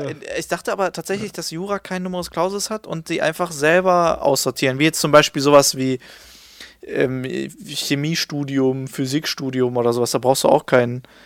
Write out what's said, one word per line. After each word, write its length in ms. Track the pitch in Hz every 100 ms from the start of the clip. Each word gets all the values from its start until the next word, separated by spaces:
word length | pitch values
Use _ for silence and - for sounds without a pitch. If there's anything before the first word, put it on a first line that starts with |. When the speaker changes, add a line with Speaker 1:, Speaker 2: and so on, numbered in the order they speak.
Speaker 1:
Ja. 100 | 143 156 - 131
Speaker 2:
ich 100 | -
dachte 240 | 170 -
aber 200 | 196 185
tatsächlich, 380 | 170 - 196 208
dass 180 | - 160
Jura 280 | 165 196 196
keinen 240 | - 185
Numerus 260 | 185 180 170
Clausus 380 | - 180 202 -
hat 180 | 214 -
und 220 | 165 160
die 120 | 165
einfach 300 | 147 160 175
selber 720 | 151 147 180 185 175 170 -
aussortieren, 580 | - 135 135 - 135 131
wie 40 | 156
jetzt 160 | 156
zum 100 | 156
Beispiel 300 | 147 147 156
sowas 340 | 139 143 139 135
wie, 240 | 131 127 - - - - - - - _
ähm, 400 | - - 135 131
Chemiestudium, 1600 | 127 127 135 - - 147 - 143 147 165 - 147 139 139 131 131 131
Physikstudium 880 | - 131 143 156 - 135 127 123 123
oder 160 | 120
sowas, 200 | 120 120
da 80 | 127
brauchst 240 | 123 135
du 60 | 151
auch 160 | 151 -
keinen 340 | 127 120 123 - -